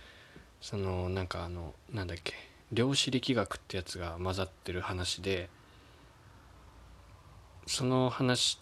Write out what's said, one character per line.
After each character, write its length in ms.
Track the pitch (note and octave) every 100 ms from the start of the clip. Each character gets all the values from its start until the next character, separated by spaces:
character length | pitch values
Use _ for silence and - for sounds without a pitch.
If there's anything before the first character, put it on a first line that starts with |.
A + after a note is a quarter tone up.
| - - - - - -
そ 140 | - G#2
の 320 | F#2+ F#2 F2+
な 140 | F#2+
ん 60 | F2+
か 180 | F2 F2
あ 40 |
の、 240 | F2 E2 - -
な 140 | A2
ん 40 | F2+
だ 80 | E2+
っ 20 |
け、 120 | - - - - -
量 200 | A2 B2+
子 180 | C#3 -
力 220 | B2+ B2+
学 220 | C3 B2 -
っ 40 | -
て 120 | F#2+
や 60 |
つ 140 | F2 F#2
が 200 | E2+ E2+
混 120 | F#2
ざ 100 | F#2
っ 60 | F#2
て 240 | - -
る 80 | F2+
話 400 | - F#2 F2 -
で、 280 | F#2 F#2+ F2+ - - - - - - - - - - - - - - - - - - - - - -
そ 200 | - B2+
の 240 | C3 B2+
話、 500 | - C3 B2 - -